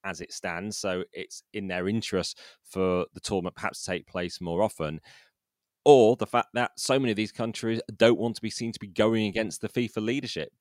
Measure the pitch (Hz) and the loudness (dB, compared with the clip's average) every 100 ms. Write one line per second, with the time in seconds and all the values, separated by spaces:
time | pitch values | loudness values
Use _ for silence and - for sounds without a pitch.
0 | 98 90 90 - 92 85 101 - 101 90 | -8 -10 -12 -10 -8 -6 -8 -6 -4 -4
1 | 90 - - - _ 107 98 90 92 110 | -6 -12 -14 -16 _ -10 -6 -4 -2 -2
2 | - 95 87 - - _ _ 95 92 90 | -2 -2 -4 -10 -20 _ _ -2 0 0
3 | 85 - - 98 90 - 107 - - 90 | -2 -8 -4 -4 -4 -6 -8 -8 -8 -8
4 | - 90 87 - 87 85 107 - 78 78 | -6 -8 -8 -8 -6 0 0 -2 -8 -8
5 | - - _ _ _ _ _ _ 143 139 | -14 -20 _ _ _ _ _ _ 8 10
6 | 110 123 107 120 - 120 123 - - 135 | 10 4 2 0 0 -2 -4 -4 0 0
7 | 127 104 107 - 113 - 113 113 - 107 | 2 0 -2 -4 -6 -4 -4 -4 -6 4
8 | 117 113 117 110 110 - 117 - 101 90 | 6 6 0 -4 -8 -6 -8 -8 -10 2
9 | 110 113 107 101 110 - 110 - 117 - | 2 4 0 -2 -4 -6 -6 -4 -4 -4
10 | 107 135 131 85 73 _ | -2 -4 -6 -8 -8 _